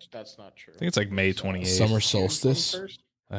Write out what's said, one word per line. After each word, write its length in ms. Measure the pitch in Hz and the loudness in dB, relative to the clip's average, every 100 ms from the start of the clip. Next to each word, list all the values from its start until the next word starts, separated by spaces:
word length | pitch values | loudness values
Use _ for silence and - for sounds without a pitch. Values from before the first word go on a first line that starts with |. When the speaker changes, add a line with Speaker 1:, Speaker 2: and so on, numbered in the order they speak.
| - | -18
Speaker 1:
that's 240 | 117 107 - | -18 -16 -20
not 180 | 95 | -20
true. 200 | - - - | -20 -20 -8
Speaker 2:
I 20 | |
think 100 | 170 | -2
it's, 100 | 104 | 0
like, 120 | 101 | 0
May 220 | 95 95 | 2 2
Speaker 1:
So, 100 | 92 | 0
Speaker 2:
twenty-eighth. 240 | 98 92 90 | -4 -2 0
Speaker 3:
Summer 200 | 92 110 | 2 4
Speaker 1:
June 120 | 110 | 4
Speaker 3:
solstice? 720 | - 104 95 - 131 135 - | 2 2 2 2 2 2 0
Speaker 1:
twenty-first? 300 | 185 190 - _ _ | -4 -8 -16 _ _
Speaker 2:
I 60 | - | -10